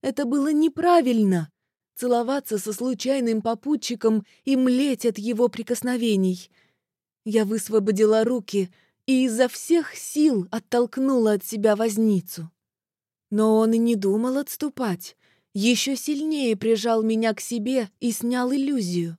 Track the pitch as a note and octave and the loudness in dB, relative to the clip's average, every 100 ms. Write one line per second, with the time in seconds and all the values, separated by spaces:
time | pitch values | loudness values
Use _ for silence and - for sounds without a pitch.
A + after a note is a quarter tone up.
0 | C4+ C4+ C#4 C#4+ C#4 D4+ D#4+ C#4+ E4+ F4 | -4 -4 -2 0 2 2 2 2 4 6
1 | B3+ A3+ G#3 F#3 D#3 _ _ _ _ - | 6 4 4 2 -2 _ _ _ _ -8
2 | B3 A#3+ A#3+ C#4 C4+ G#3 G#3+ G3+ B3 A#3 | 0 0 0 -2 -2 -6 -4 -6 -4 -4
3 | B3 C4+ A#3 A3+ A3 A3+ C#4 D4 - A#3+ | -2 0 0 -2 -2 -4 -2 -4 -4 -2
4 | A3+ A3 G3 _ - C4+ B3+ B3 C#4+ B3+ | 0 0 -2 _ -2 2 2 2 0 0
5 | A#3 G#3+ G#3 A3 A#3+ - A3 A#3+ B3 B3 | -2 -2 -4 0 0 -2 -6 -4 -2 -2
6 | A3+ G3+ F#3+ F3+ - _ _ _ _ _ | 0 2 2 -2 -8 _ _ _ _ _
7 | _ _ - A3 G#3 A3 - G#3+ G3+ G3+ | _ _ -2 0 0 -2 0 0 0 2
8 | G#3+ A3 A3 B3+ F#3+ G3+ F#3 _ _ _ | 4 4 2 0 -2 -4 -4 _ _ _
9 | - C4 B3+ A3 B3 - - E4+ D4+ - | -2 2 2 2 0 -2 0 0 0 -10
10 | - D4 D4+ A#3+ F3+ A3 - A#3+ A#3+ - | -10 2 2 2 -2 -8 -2 0 0 0
11 | C4 C4 A3 G#3 - A3+ G#3+ G#3 A3+ G#3 | 0 2 2 2 -2 0 2 2 0 2
12 | A3 G3 F3+ - D#3+ _ _ _ _ _ | 2 2 -2 -12 -16 _ _ _ _ _
13 | _ _ _ G#3 A3 A3 A3 A3+ A#3 A3+ | _ _ _ 0 2 4 4 2 2 2
14 | G3 G3+ A#3+ C4 C#4+ - D4+ - B3 F3+ | 0 0 0 -2 -4 -6 -8 -4 -4 -4
15 | - - _ _ _ G3+ G#3+ A#3+ - C4+ | -8 -20 _ _ _ -2 0 2 0 -4
16 | - D4 D#4 D#4 B3+ G#3+ A3 A3+ A3+ A3+ | -4 -4 -4 -2 -2 -2 0 0 0 0
17 | A3 A3 A3+ G#3+ - A#3 G#3+ C4 G#3+ _ | 0 0 0 -2 -6 -6 -2 -2 -4 _
18 | A#3+ A3 A#3 B3 B3 C#4 C4+ C#4 F#3 F3 | -6 -4 -4 -2 -2 -2 -2 -2 -2 -2
19 | E3+ | -4